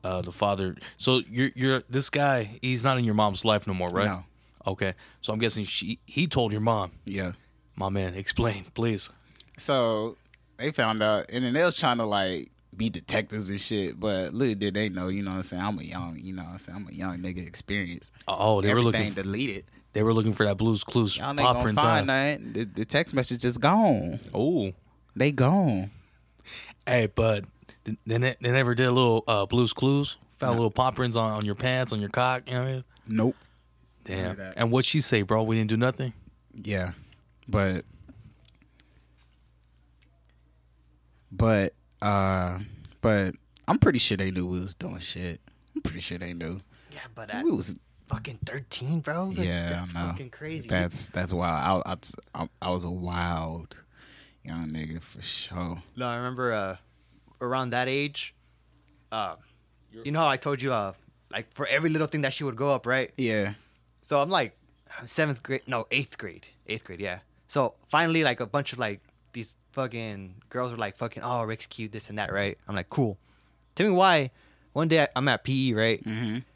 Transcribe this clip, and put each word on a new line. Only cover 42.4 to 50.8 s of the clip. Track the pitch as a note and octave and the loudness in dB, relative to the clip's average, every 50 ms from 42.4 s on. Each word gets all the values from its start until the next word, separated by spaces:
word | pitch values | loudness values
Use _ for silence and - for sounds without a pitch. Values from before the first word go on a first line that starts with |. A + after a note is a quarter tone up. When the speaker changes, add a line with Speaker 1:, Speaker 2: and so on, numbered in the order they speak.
| F2+ F2+ F2+ F#2+ G#2 - - - - - - _ | 0 -2 -2 -6 -8 -12 -14 -18 -20 -20 -10 _
Speaker 2:
but | - A#2 G#2+ G2+ G2 G#2 - _ _ _ _ - _ | 2 4 4 4 2 0 -4 _ _ _ _ -10 _
I'm | - F#3 C#4 | 0 4 6
pretty | - - D3 A#2+ | 6 6 6 4
sure | - - G#2+ | 2 2 2
they | F#2 G2 F#2+ | 0 0 -2
knew | F#2 F2+ F2+ | -2 -2 -2
we | F2+ F2+ F2+ | -2 -2 -4
was | F#2 G2 F#2 | -4 -6 -8
doing | _ F2+ F2+ F2+ F2 | _ -10 -10 -10 -10
shit. | F2 - - E2+ F2+ F2 E2 - _ - _ _ _ _ _ | -10 -10 -8 -6 -8 -8 -8 -10 _ -20 _ _ _ _ _
I'm | D#4 | -6
pretty | - - - F2 | -6 -6 -6 -6
sure | F2 - - F2 | -8 -8 -8 -8
they | F2+ F2 F2 | -8 -10 -8
knew. | E2+ E2 D#2+ F2+ F#2+ - _ - - _ - | -8 -8 -8 -8 -10 -12 _ -20 -20 _ -20
Speaker 3:
Yeah, | - - - - - | -18 -18 -18 -18 -16
but | A#2 A2 G#2 | -16 -12 -10
at | G#2 G#2 D4 | -8 -2 -2
Speaker 2:
We | E4+ | 0
was | - - F#2 G#2+ F#2 - _ _ _ - _ _ | 0 0 -2 -2 -4 -6 _ _ _ -20 _ _
Speaker 3:
fucking | - A2 - - B2 - - | -8 -6 -6 -10 -10 -8 -8
thirteen, | - - C#3+ C3 _ - - B2 C3+ E3 E3 | -8 -8 -10 -8 _ -6 -6 -2 -2 -2 -2
bro? | C#3+ D3 D#3 E3+ F#3+ | -2 -4 -4 -4 -4
Like, | F#3+ F#3 - - | -4 -2 -2 -2
Speaker 2:
Yeah, | F2+ F2 F2 F2 F2 | 0 0 -2 -2 -2
Speaker 3:
that's | F2 F2 F2 F2+ F2 | -4 -4 -6 -6 -6
Speaker 2:
I | E2+ | -6
know. | E2+ E2+ | -4 -4
Speaker 3:
fucking | E2+ F#2 - B2 | -6 -8 -10 -14
crazy. | - - D3+ D#3 D#3+ D#3 - - | -14 -14 -12 -10 -10 -10 -4 -2
Speaker 2:
That's, | - F2+ | 0 0